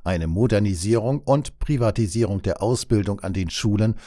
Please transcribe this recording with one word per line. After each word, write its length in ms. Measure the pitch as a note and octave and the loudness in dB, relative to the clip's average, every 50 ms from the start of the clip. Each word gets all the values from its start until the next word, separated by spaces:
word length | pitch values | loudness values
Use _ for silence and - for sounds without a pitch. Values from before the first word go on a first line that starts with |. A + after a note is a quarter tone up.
| - | -4
eine 240 | - A2+ F#2 D#2+ | -2 -2 -2 -2
Modernisierung 960 | D#2+ E2 G2 A#2+ A#2 G#2+ G2+ G#2+ G2+ F#2 E2 F2+ G#2 A#2 A2+ G#2+ B2 C#3 D3 | 0 0 2 2 2 2 2 2 0 -2 -2 0 2 2 2 2 0 -2 -2
und 380 | - - C#3 D3 C#3+ - - - | 2 2 2 2 0 -4 -8 -6
Privatisierung 840 | - - D3+ B2+ A#2+ A2 - - A2+ F#2 F2+ A#2 A#2 F#2+ G2+ F#2+ | -4 -2 0 2 2 2 2 0 0 0 0 0 0 0 0 -2
der 200 | - G2 E2+ - | -2 -2 -2 0
Ausbildung 600 | - A2+ C3 A#2 - - A#2 G#2 F#2+ G2 G2+ - | 0 0 0 0 0 0 0 2 2 0 -4 -4
an 100 | - F#2 | -4 -4
den 180 | F#2 G2 F#2 E2+ | -2 -2 -2 -4
Schulen 460 | - - - G#2+ G#2 G2+ G#2+ A2+ G#2+ - - | -4 -2 0 0 2 2 2 2 0 -2 -8